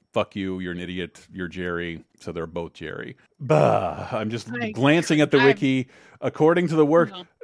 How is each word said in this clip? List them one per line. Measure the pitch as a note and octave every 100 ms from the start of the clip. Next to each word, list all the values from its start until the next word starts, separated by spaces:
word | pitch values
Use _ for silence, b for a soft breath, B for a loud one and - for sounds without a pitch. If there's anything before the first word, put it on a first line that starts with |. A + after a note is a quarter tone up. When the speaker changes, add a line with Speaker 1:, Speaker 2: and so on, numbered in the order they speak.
| _
Speaker 1:
"Fuck | A#2 G#2 G#2
you, | F#2+ F#2
you're | F2+
an | F2
idiot, | F2 F2+ E2+ - -
you're | F#2 F2+
Jerry." | F2+ F2+ F2 E2+ E2 - _
So | -
they're | E2 E2
both | E2+ E2
Jerry. | - D#2 - - B2+ b -
Bah, | C3+ D3+ C3+ G#2 G2+ D#2 -
I'm | A#2 G#2+
just | A#2 -
Speaker 2:
I, | A#3+ A3+
Speaker 1:
glancing | A2 C#3 D#3+ D#3 D3+
at | D3
the | C#3+
Speaker 2:
I'm | C#3
Speaker 1:
wiki. | C3+ C#3 C3 B2+ b b b
According | B2+ - D#3 F3 F3
to | D#3+
the | D3
work, | E3 E3+
Speaker 2:
No. | F#3 F3 _